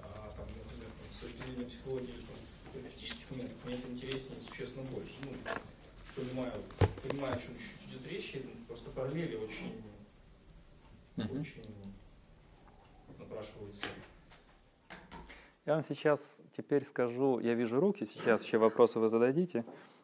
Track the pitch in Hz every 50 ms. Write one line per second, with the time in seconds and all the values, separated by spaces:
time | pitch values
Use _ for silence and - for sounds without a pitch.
0 | - - - - - 104 - - - - - 110 113 - 123 117 110 107 - -
1 | - - - - 117 110 113 - 131 127 127 123 120 120 - - - 135 131 127
2 | 123 117 117 113 107 - - - - - - - - - 139 127 127 - - -
3 | - - - - - - 131 127 127 - - - - 123 123 123 123 127 123 123
4 | 131 131 135 135 - - 120 - - - - - 123 - - 135 131 131 131 -
5 | - - - - 139 135 127 - - - - - - - - - - - - -
6 | - - - - 127 123 127 127 127 127 107 104 95 - - - - - - -
7 | - 135 135 143 135 127 123 123 - 123 120 - 113 - - - - 131 131 131
8 | 131 143 180 - - - - 131 123 117 113 117 - - 120 - - - - 135
9 | 127 139 156 165 160 - 113 107 110 110 - - 180 - 113 113 110 104 - 101
10 | 104 - - - - - - - - - - - - - - - - - - -
11 | - - - - 107 107 127 143 156 - - - - 107 104 101 98 98 - -
12 | - - - - - - - - - - - - - - - - - - - -
13 | - - - - - - - - 107 - - 110 104 98 - - - - - -
14 | - - - - - - - - - - - _ _ _ _ _ _ - - -
15 | - - - - - - - - - - _ _ - 151 156 160 - - 147 -
16 | - 151 147 143 - - - - - - - - - - 147 139 135 - - 127
17 | 123 117 120 127 139 135 123 - - 117 120 117 120 110 120 139 180 202 196 -
18 | 113 - - - - 123 110 104 - - 120 110 110 110 - - 120 110 - 113
19 | 113 110 113 117 120 131 135 170 185 170 - 117 117 - - - - - - -